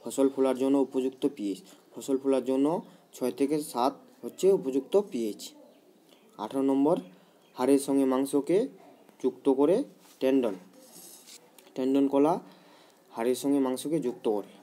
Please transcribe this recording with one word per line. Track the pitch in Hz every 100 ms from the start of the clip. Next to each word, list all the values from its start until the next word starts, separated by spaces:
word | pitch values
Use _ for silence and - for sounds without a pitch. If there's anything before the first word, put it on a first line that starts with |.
ফসল | - 113 135
ফলার | 135 135 127
জন্য | 135 139
উপযুক্ত | 131 135 127 131 147 -
পিএইচ, | 101 95 - - _ -
ফসল | 117 135
ফলার | 139 135 123
জন্য | 135 143 180 - - _
ছয় | - 127
থেকে | 120 139 151
সাত | 147 120 127 139 - -
হচ্ছে | 120 - 185
উপযুক্ত | 190 135 135 135 196 202
পিএইচ। | 127 113 98 - - - _ _ _ _ _ _ -
আঠারো | 107 135
নম্বর, | 135 139 143 180 - - _ _ _
হাড়ের | - 127 139
সঙ্গে | 139 139 135
মাংসকে | 131 135 143 135 180 269 - - - - _
যুক্ত | 131 - 143
করে | 131 147 208 285 - - -
টেন্ডন, | 131 135 117 92 - - - - - - - - - - - -
টেন্ডন | 131 139 139
কলা | 139 147 190 - - - - - _ _
হাড়ের | 120 117 127
সঙ্গে | 143 143
মাংসকে | 131 127 143 160
যুক্ত | 123 120 123
করে। | 104 - -